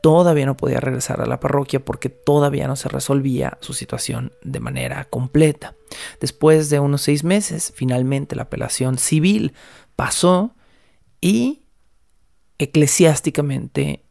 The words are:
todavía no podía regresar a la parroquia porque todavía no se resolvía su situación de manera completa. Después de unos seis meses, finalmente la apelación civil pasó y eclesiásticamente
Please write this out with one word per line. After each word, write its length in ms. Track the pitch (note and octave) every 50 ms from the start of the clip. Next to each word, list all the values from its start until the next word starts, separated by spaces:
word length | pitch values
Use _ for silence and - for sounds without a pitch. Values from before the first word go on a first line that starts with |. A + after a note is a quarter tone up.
todavía 440 | - D#3 D#3 E3+ F3+ F3 D#3+ D3 C3+
no 120 | C3+ C#3
podía 220 | - - C#3+ B2+ B2
regresar 420 | C3 C3 C3 B2 B2+ - - -
a 40 | -
la 140 | A#2 B2+ C3
parroquia 440 | - C3+ C#3 C#3+ C#3 - - C3+ C3+
porque 260 | - - - - B2+
todavía 580 | - _ _ - C#3+ D3 C#3+ C#3+ C#3 C3+ C3+
no 80 | C3 B2+
se 140 | B2+ - -
resolvía 680 | - C3+ - - C#3 C#3 C3+ C#3 B2+ B2 C2 C2 - -
su 120 | - - C2+
situación 580 | - C3 - - - - - B1 A#1+ B2 - _ _ -
de 160 | D3+ C3 -
manera 460 | A#2 A#2 C3+ C3 C3 B2+ C3 C3+ C3+
completa. 680 | _ - A#2+ B2 C3 - D3 D#3+ D3+ D3 - - - - _ _ - - - - - - -
Después 480 | - C#3 - _ - D#3 D#3 D#3 D#3 C#3+
de 100 | D3 C#3+
unos 220 | C#3+ C#3+ C#3+ C#3+
seis 220 | - - D3 D3 D3
meses, 500 | E3+ F#3 G#3 G#3 - E3 D#3 - - -
finalmente 600 | - B2+ B2+ B2+ B2+ B2+ C3 C#3 C#3 C#3+ - -
la 80 | A#2+ A#2+
apelación 540 | - - - A#2 A#2+ - - C3 B2+ C3
civil 560 | B2 - - D#3 D#3 D3+ F#3 G#3 G#3+ E3 C#3 - - - - - - _ _ _
pasó 600 | - - - - - - F3+ F#3 F3+ G3+ B3 _ _ _ _ _ _ _ _ _ _ _ _ _ _
y 420 | - F3 G3+ A3+ A#3+ C4 D4+ _ _ _ _ _ _ _ _ _ _ _ _ _ _ _ _ _ _ _ _
eclesiásticamente 1500 | _ D3 - - D#3 D3+ C#3 - - F3 D#3+ D3+ - - E3 - - D3 C#3+ C3+ C3+ - - _ - C#3 D3 C#3+ - _ _